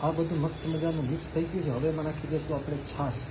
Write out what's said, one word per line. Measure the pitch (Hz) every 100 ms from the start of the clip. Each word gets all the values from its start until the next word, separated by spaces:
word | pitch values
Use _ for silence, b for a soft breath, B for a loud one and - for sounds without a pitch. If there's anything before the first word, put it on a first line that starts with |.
આ | 147
બધું | 160 165 160
મસ્ત | 151 - 160
મજાનું | 160 165 160 131
મિક્સ | 160 -
થઈ | 160 165
ગયું | 185
છે. | 151 123
હવે | 156
એમાં | 156 156
નાખી | 151 139
દઈશું | 151 - 147
આપણે | - 143 -
છાશ | - 143 117 -